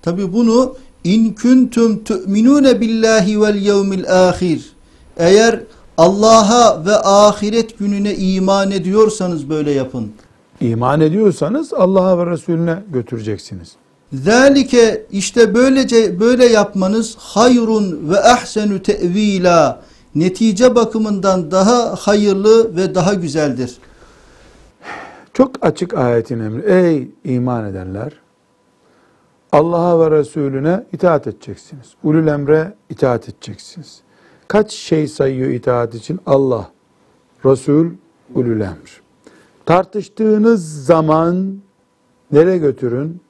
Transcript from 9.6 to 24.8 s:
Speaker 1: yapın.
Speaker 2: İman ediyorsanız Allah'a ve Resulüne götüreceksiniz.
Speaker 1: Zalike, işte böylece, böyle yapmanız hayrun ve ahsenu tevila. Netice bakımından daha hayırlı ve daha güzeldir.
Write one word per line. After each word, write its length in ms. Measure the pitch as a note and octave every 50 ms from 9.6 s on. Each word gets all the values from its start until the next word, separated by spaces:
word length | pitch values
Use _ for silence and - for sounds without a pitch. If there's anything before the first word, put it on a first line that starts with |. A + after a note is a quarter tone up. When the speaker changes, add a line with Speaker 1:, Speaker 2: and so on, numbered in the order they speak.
| D3 D3
Speaker 1:
yapın. 400 | C#3+ C#3 C3 C3 C#3 B2+ A2 G#2 G#2+ - _ _ _ _ _ _ _ _
Speaker 2:
İman 400 | - A#2+ A#2 A2+ B2 B2+ C#3+ D#3
ediyorsanız 720 | D#3 D#3 E3 G#3 A3 G3+ D#3 - D3 D#3 A3+ D4+ D#4 - G#4+
Allah'a 440 | C#4+ F#3 F#3 F#3+ F#3+ F#3 F#3+ F#3
ve 140 | F3 F3 E3+
Resulüne 520 | F3 D3+ - - E3+ D#3+ E3+ E3+ E3 F#3+ G#3 G#3 D3+
götüreceksiniz. 840 | B2+ A2+ - B2 A2+ G#2+ A2 G#2 F#2+ - - G2+ F#2 E2 - _ _ _ _ _ _ _ _ C#3+
Speaker 1:
Zalike, 920 | C3+ C3 F3+ A3+ B3 C4+ C#4 C#4 C#4 C4 - - A#3+ A#3 A3 F#3 - - _
işte 440 | - G3 F#3 - - A#3+ A3+ G#3 F#3+
böylece, 640 | A#3 B3+ C4+ C4 C4+ C4 - A#3 A3+ A3+ F#3 F3 F3
böyle 260 | A3 A#3 B3+ A#3+ B3+
yapmanız 680 | A#3+ A3 G#3+ G3+ G3+ - G3 F#3 F#3+ G#3+ A3+ A3 - - -
hayrun 920 | - - - G3+ A#3 B3+ B3 A#3+ A3+ A3 A3 G#3+ G#3 F#3+ D#3+ C#3+ E3 D3
ve 100 | - -
ahsenu 640 | - A#3 B3 A#3+ - - - G#3+ G#3+ G#3 G3 F#3
tevila. 1000 | F#3+ - G#3 - - F3+ F3 G#3 G#3+ G#3 G3 F#3 F3 F3+ E3+ E3 D3+ C3 - - - _ _ _ _ _ _
Netice 600 | C#3+ E3 F3+ F3+ - A3+ A3 G3 F#3 B3+ B3 A3
bakımından 760 | A#3+ A#3 A3+ - A3 A3 G#3+ G3+ F#3+ F3+ G3+ F#3+ F#3 E3+ D3+
daha 440 | F3+ F#3+ F#3+ G#3+ B3 A#3+ A3+ - F#3
hayırlı 800 | F3 - G3+ G#3 G#3 G#3 G#3 G3 G3 G3 G#3+ A3 A3+ A3+ A3+ D#3+
ve 200 | E3+ F#3+ F3 D3
daha 180 | F3+ D#3+ F#3+ G#3
güzeldir. 640 | F#3 E3+ D3+ C3+ D#3+ D3+ C#3+ B2 A#2+ B2+ A#2+ - - - _ _ _ - _ _ _ _ _ _ _ _ - _ _ _ _ _ _